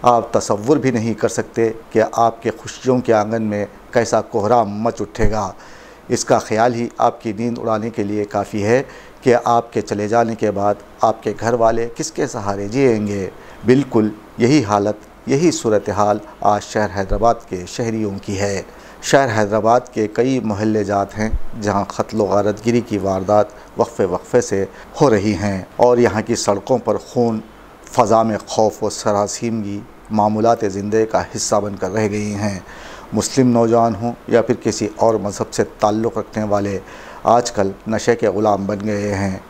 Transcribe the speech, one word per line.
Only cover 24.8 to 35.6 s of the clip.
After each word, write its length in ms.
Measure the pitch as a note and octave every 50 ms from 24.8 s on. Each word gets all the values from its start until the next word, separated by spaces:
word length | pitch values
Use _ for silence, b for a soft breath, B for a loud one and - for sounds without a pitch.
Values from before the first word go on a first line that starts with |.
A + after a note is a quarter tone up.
| B B - -
हो 80 | D#3 C#3
रही 240 | A2 G2+ F#2+ G#2+ G#2
हैं 320 | E2+ G2+ G2+ G2 F#2+ F2+ - - -
और 200 | A2+ B2 B2 A#2+
यहाँ 220 | A#2+ G#2+ - G#2+
की 140 | G2 - -
सड़कों 420 | - - - G2+ G2 - - C3+ A#2+
पर 180 | - A2+ G#2 F#2+ -
खून, 360 | - - A#2+ A#2+ A2+ A2+ A2 A2 - - - - - - - -
फ़ज़ा 360 | - - - A#2+ G2 A2+ A2+ A2+
में 140 | A2 G#2+ G2
खौफ 440 | - - - - A2 G#2+ - - A2
व 60 | G#2
सरासीमगी 920 | - - - A2+ G#2 G2+ G#2 G2 - - A#2+ A#2 A2 A2+ G#2 G2+ G2+ G2+ - - - - - -
मामूलात 520 | G#2+ G#2+ G#2 G#2+ G#2+ G#2+ A2 A#2 A#2 A2+ A2+
ज़िंदगी 400 | G2+ F#2+ G2+ G2 G#2 G#2 A2 A2
का 140 | A2 - F2+ F2
हिस्सा 360 | - - A2 - - A2+ G#2
बनकर 300 | G2+ G#2 G2 F#2 F#2+ F#2
रह 180 | F#2+ A2 G#2+
गई 240 | G2+ G2+ G#2 G#2 G#2+
हैं। 320 | G#2 G2+ G#2 G#2 G2 F2+ - B B B B B B B B B -
मुस्लिम 340 | G#2+ - - - C3+ B2+
नौजवान 480 | B2 A#2 A#2 A#2 A2+ A#2 A#2 A2+ A#2 G#2+
हों 160 | F#2+ A#2 A#2+ A#2 - - -
या 120 | A#2 A#2
फिर 140 | A2+ - A#2+
किसी 320 | - - A#2 G#2 - G#2 G2+ - -
और 180 | G#2+ A2+ A2
मज़हब 340 | G#2+ F#2+ G#2 F#2+ - A#2 -
से 120 | - -